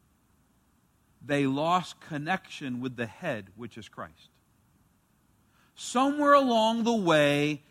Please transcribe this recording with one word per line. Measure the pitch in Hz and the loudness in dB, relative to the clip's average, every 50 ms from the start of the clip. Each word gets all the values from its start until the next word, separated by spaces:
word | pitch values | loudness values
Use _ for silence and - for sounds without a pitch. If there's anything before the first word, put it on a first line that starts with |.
| _ _ _ _ _ _ _ _ _ _ _ _ _ _ _ _ _ _ _ _ _ _ _ _ | _ _ _ _ _ _ _ _ _ _ _ _ _ _ _ _ _ _ _ _ _ _ _ _
they | - 123 147 143 143 | -6 -2 0 0 0
lost | 135 135 143 151 165 175 185 170 - - - | 0 0 0 0 0 0 0 0 -4 -10 -18
connection | - - 165 143 147 156 185 190 - - - - 156 135 123 123 | -16 -12 -10 -8 -4 -4 -4 -6 -6 -12 -16 -12 -10 -8 -8 -6
with | 123 131 127 | -6 -8 -6
the | 123 120 | -6 -8
head, | 110 - - 180 170 135 107 101 95 95 107 | -8 -8 -10 -8 -8 -6 -8 -10 -14 -16 -18
which | 120 113 - 117 | -18 -16 -16 -18
is | 104 - | -20 -18
Christ. | - - 110 82 78 _ - _ _ _ _ _ _ _ _ _ _ _ _ _ _ _ _ _ _ _ _ _ _ _ _ _ _ _ _ _ _ | -16 -16 -16 -16 -16 _ -20 _ _ _ _ _ _ _ _ _ _ _ _ _ _ _ _ _ _ _ _ _ _ _ _ _ _ _ _ _ _
Somewhere | - - - - 240 262 277 285 294 294 285 285 | -18 -14 -4 0 0 0 0 0 2 4 6 6
along | 285 277 254 233 226 220 220 226 233 226 | 6 6 4 2 2 2 2 0 0 0
the | 233 233 | 0 0
way, | 226 196 170 160 151 147 143 143 143 147 147 151 147 - _ | 0 2 4 4 4 4 4 2 2 0 -2 -4 -6 -10 _